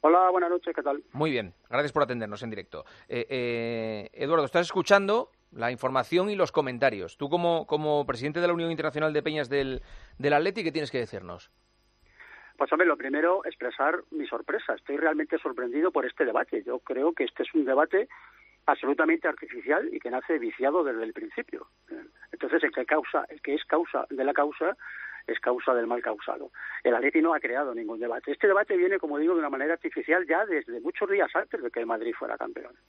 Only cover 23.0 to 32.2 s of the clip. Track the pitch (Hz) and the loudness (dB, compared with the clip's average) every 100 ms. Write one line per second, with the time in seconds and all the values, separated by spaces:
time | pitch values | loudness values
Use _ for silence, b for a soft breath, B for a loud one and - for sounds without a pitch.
23 | - 151 - 180 - 143 - 156 165 131 | 0 -2 -4 -10 -4 -4 0 0 0 -4
24 | - 135 131 143 147 147 160 247 B B | -4 -2 -2 2 0 0 -4 -4 B B
25 | B B - 110 - 123 127 123 117 120 | B B -6 -4 0 0 2 2 2 -2
26 | 120 135 - - 143 B B B - 120 | -2 -6 -6 -8 -8 B B B 2 4
27 | 131 160 160 156 131 123 143 117 110 113 | 4 4 4 2 0 -2 -2 -4 -6 -6
28 | 120 120 - 143 208 196 208 190 180 190 | -4 -4 -4 2 6 6 4 4 4 2
29 | 151 147 160 175 151 139 143 165 165 - | 0 0 2 2 0 -2 -2 -2 -2 -6
30 | 143 170 165 160 214 160 117 120 120 - | 2 2 4 0 2 -2 -2 -6 -6 -4
31 | 202 196 180 170 208 233 123 117 117 113 | 0 2 2 0 -2 -4 -4 -4 -2 -2
32 | 113 113 | -2 -6